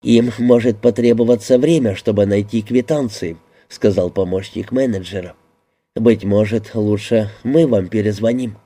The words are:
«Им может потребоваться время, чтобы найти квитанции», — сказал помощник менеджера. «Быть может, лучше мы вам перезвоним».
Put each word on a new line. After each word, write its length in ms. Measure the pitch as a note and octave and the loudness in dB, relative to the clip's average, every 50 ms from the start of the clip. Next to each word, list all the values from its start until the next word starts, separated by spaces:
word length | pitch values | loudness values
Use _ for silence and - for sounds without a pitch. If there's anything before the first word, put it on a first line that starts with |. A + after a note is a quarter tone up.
«Им 280 | - A#2+ A#2 A#2 A#2 B2 A2 - | 2 4 2 4 2 0 -2 -2
может 420 | A#2+ B2 A#2+ A#2+ A2 B2 G#2+ G#2+ | 2 4 4 4 4 0 -2 2
потребоваться 760 | - A#2+ A#2 - A#2 A#2+ A#2 A2+ A#2 A2+ B2 A2 - - C3 B2 | 2 2 2 4 2 2 2 2 2 2 2 0 2 2 2 2
время, 360 | C3 D#3 E3 D#3 B2+ G#2+ G2 | 4 2 2 2 2 0 -4
чтобы 300 | - - - G#2 G2+ G2+ | -4 -4 -2 0 0 2
найти 380 | G2 G2+ G2+ G2+ G#2 - A2+ | 2 2 -2 -2 -2 -4 -6
квитанции», — 720 | G#2 - A#2+ B2+ A#2+ - D#3 D3 C3+ A2+ G#2+ - - E2+ E2 E2 _ _ _ _ _ _ | -4 0 -2 -2 0 0 -2 -2 -2 -6 -6 -8 -10 -10 -10 -12 _ _ _ _ _ _
сказал 400 | - - - G#2+ G2 G2 F2+ F2+ | -12 -2 0 0 2 2 -2 -2
помощник 640 | - G2 F#2+ F2+ F#2 F#2 G2 - - G#2+ F#2+ - | -2 -4 -4 -2 -4 -6 -6 -8 -10 -10 -10 -4
менеджера. 640 | A#2 C3 C3+ B2+ G#2+ F#2+ F#2 F2 G2+ G2 F2 F2+ - _ _ _ _ _ _ _ _ _ _ _ _ | -2 -2 -2 -2 -2 -4 -8 -8 -10 -10 -10 -12 -18 _ _ _ _ _ _ _ _ _ _ _ _
«Быть 300 | - A2+ A#2+ A2+ G2+ - | 0 2 2 2 2 0
может, 500 | G2+ G2+ G#2 G#2+ G2+ A2+ A2+ G#2+ - - | 0 2 2 2 0 -2 -6 -6 -6 -6
лучше 540 | A#2 G#2 G#2 G#2+ G2+ - - A#2 A2 G#2+ G#2 - - _ | -4 0 0 -2 -2 -2 -2 -2 -2 -2 -2 -8 -10 _
мы 220 | A#2 C#3 D#3+ E3 | 0 2 2 4
вам 220 | C#3+ A2+ G2+ F#2 F2+ | 4 2 0 -2 -2
перезвоним». 680 | - G#2+ G2 G#2+ G2+ F#2+ A2 A2+ A#2+ B2+ B2+ A2+ G#2 - _ | -4 -2 -2 -2 -2 -2 -2 -2 -2 -2 -4 -8 -10 -14 _